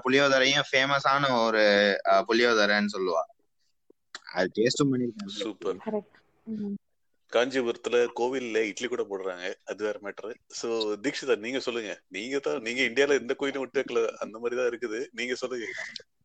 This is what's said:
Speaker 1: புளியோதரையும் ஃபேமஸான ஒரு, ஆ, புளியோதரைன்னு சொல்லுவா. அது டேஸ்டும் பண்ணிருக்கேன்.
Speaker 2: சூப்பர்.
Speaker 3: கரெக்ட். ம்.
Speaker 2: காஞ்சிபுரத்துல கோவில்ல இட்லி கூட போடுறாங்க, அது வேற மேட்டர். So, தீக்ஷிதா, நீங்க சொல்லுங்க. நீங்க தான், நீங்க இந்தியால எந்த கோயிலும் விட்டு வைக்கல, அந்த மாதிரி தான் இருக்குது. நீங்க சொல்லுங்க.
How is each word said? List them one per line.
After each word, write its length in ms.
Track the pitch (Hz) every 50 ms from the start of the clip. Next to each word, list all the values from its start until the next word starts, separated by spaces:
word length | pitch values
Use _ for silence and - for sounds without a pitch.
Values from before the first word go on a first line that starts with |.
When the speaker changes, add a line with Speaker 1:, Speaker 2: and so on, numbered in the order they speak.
| - 131
Speaker 1:
புளியோதரையும் 600 | 127 139 143 139 135 131 127 135 139 147 135 -
ஃபேமஸான 720 | - 131 135 139 143 139 - 143 135 143 143 135 127 117 113
ஒரு, 540 | 113 110 107 107 104 101 101 104 101 98 - - -
ஆ, 160 | 98 98 95 -
புளியோதரைன்னு 640 | 117 117 120 120 117 107 104 104 104 104 104 104
சொல்லுவா. 320 | 107 98 95 92 85 80 78 - _ _ _ _ _ _ _ _ _ _ _ _ _ _ _ _ - - _ -
அது 180 | - 90 92 92 -
டேஸ்டும் 380 | 104 110 127 - - 147 139
பண்ணிருக்கேன். 340 | 131 123 123 120 107 107 101
Speaker 2:
சூப்பர். 500 | 98 98 - - 113 98 - - 98 87
Speaker 3:
கரெக்ட். 400 | 92 - 220 208 208 202 _ _ - _ _ _ _ -
ம். 320 | 226 220 214 208 202 202 - _ _ _ _ _ _ _ _ _ -
Speaker 2:
காஞ்சிபுரத்துல 760 | - 117 120 135 127 135 123 117 117 - - 117 117 120 120 117 - -
கோவில்ல 360 | 117 127 131 131 123 117 107
இட்லி 320 | 110 113 104 95 - 123 117
கூட 140 | 123 120
போடுறாங்க, 520 | 113 104 98 95 92 95 90 87 90 95 101 _ _
அது 200 | - 101 95 104
வேற 140 | 107 101 98
மேட்டர். 320 | 101 101 98 - - 104 123 _ _ _
So, 220 | - - - 117 113 113 110 107
தீக்ஷிதா, 440 | 107 101 104 143 147 - 160 135 120
நீங்க 240 | 104 104 117 131 135
சொல்லுங்க. 400 | - 131 117 117 110 98 85 - _ _
நீங்க 300 | 92 95 107 127 135 139
தான், 220 | - 151 147 143
நீங்க 220 | 110 113 120 127
இந்தியால 380 | 135 117 113 131 139 143 143 131
எந்த 140 | 113 123 135
கோயிலும் 260 | - 143 139 135 139
விட்டு 200 | 131 120 - 135
வைக்கல, 260 | 123 - 120 117 113
அந்த 320 | 110 - - 113 101 104 113
மாதிரி 220 | 120 120 120 123
தான் 100 | 127 120
இருக்குது. 360 | 120 113 123 113 107 117 139 -
நீங்க 220 | - 113 120 123 127
சொல்லுங்க. 320 | 117 131 123 127 120 110 98 92 - - - - - - _ _ _ _